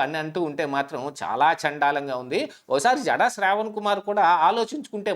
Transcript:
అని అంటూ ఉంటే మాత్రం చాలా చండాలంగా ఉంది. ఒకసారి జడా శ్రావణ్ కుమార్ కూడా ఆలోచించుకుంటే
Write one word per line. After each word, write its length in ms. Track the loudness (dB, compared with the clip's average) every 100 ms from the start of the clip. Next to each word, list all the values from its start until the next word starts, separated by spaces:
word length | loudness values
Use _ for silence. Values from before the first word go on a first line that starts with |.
అని 140 | -2 -2
అంటూ 160 | -6 -4 -4
ఉంటే 160 | -2 -2 -2
మాత్రం 260 | -4 -6 -8 -8
చాలా 260 | -6 2 2 2
చండాలంగా 520 | -2 0 0 0 -4 -6
ఉంది. 160 | -4 -4 -4 -8 -2
ఒకసారి 320 | 2 4 2 2
జడా 180 | 2 2 2
శ్రావణ్ 380 | 0 0 -2 -4
కుమార్ 240 | -2 -2 0
కూడా 160 | 2 4 6 4
ఆలోచించుకుంటే 680 | 2 0 -6 -8 -6 -4